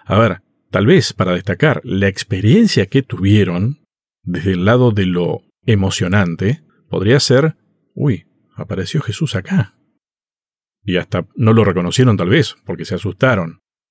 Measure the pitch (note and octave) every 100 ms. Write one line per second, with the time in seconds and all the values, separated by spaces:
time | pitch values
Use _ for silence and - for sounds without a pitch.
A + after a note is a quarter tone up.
0 | - C3 A2+ - _ _ _ F#2 G#2+ F#3
1 | - - F#2 F2 F#2 F2+ D#3 - - F#2+
2 | G2 G2 - F#2+ G#2 F#3+ A3+ - F#2+ C3+
3 | - F2 G2 G#2 F2+ F2 A2 D3+ _ _
4 | _ _ - F2 F#2+ F2+ F#2 B2 B2 G2+
5 | F#2 F2 E2+ D#2 _ _ - G2+ F#2+ -
6 | F2+ G2+ F2+ E2 F#2+ D3+ _ _ - F2
7 | G2 C#3 - B2 D#3 - _ _ _ -
8 | C#3+ F2+ _ _ _ - - F#2+ F2+ D3+
9 | B2+ - D#3+ - - F#3+ G#2 _ _ _
10 | _ _ _ _ _ _ _ _ F#2+ F2
11 | - F2 E2+ - A2 A2+ G2 F2+ F2 G#2
12 | B2+ G2 F2 A#2+ - - - E2+ - F2+
13 | G2+ - C3 G#2+ E2 E2 _ _ _